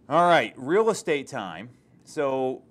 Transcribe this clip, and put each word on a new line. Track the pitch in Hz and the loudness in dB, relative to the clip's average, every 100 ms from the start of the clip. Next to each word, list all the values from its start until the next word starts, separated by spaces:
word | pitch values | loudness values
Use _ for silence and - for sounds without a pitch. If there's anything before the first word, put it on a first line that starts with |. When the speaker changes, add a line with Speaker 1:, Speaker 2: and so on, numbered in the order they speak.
| - | -2
Speaker 1:
Yeah. | 156 | 2
Speaker 2:
All | 175 | 4
right, | 160 113 - | 4 2 -4
real | 131 190 220 | -2 0 2
estate | 202 - 147 - | 0 -2 -4 -4
time. | 135 95 80 123 - _ _ | -8 -10 -10 -14 -20 _ _
So | - 156 139 135 131 131 - | -12 -4 -2 -2 -2 -6 -12